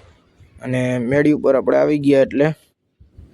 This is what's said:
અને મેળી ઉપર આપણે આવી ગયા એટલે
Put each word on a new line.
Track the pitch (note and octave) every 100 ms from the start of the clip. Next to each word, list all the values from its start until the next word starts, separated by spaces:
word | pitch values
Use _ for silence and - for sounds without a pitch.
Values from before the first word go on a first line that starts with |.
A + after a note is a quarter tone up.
| - _ _ _ _ - B2
અને | B2+ B2+ B2+ A#2+
મેળી | C#3+ D3 D3
ઉપર | C#3 C3
આપણે | C3 C3+
આવી | D3 D3+ C#3
ગયા | C#3 C3
એટલે | B2 D3+ D3+ _ _ _ _ _ - -